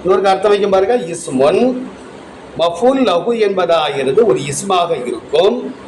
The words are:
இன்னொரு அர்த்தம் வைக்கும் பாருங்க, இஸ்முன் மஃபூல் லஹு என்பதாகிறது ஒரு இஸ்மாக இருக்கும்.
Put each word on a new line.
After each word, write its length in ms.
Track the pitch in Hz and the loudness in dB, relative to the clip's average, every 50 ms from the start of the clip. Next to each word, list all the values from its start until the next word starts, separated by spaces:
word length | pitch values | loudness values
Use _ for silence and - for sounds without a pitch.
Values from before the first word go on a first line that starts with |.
| - | 2
இன்னொரு 260 | 170 190 196 190 196 | 2 0 2 2 2
அர்த்தம் 220 | 190 190 196 214 | 0 2 2 2
வைக்கும் 200 | 208 202 202 202 | 2 2 2 2
பாருங்க, 240 | 190 190 190 196 240 | 2 2 2 2 0
இஸ்முன் 840 | 247 185 165 165 156 - - 131 127 135 147 175 214 240 254 254 254 - - - - - - - - - - - - - - - - | -2 -2 -4 -10 -10 -10 -6 -2 2 2 2 4 2 2 0 0 -4 -8 -12 -14 -18 -20 -20 -20 -20 -20 -20 -20 -20 -20 -16 -6 -2
மஃபூல் 440 | 160 175 170 - 240 247 277 269 254 | -2 -2 -2 2 2 2 2 4 2
லஹு 300 | 208 175 175 - 233 240 | 2 2 0 0 -2 0
என்பதாகிறது 880 | 226 214 202 196 185 180 170 165 160 156 147 143 139 131 127 - - 233 | 0 0 0 2 0 2 2 2 2 2 0 -2 -2 -2 0 2 2 4
ஒரு 160 | 208 - - | 4 2 0
இஸ்மாக 680 | 139 147 139 - 196 196 190 180 175 165 165 139 120 120 | -2 -6 -6 -6 -4 -2 0 0 2 0 -2 -4 -4 -6
இருக்கும். 680 | 123 110 - - - 151 180 208 240 247 - - - - - | -8 -8 -8 -2 0 2 2 2 2 0 -6 -10 -12 -12 -16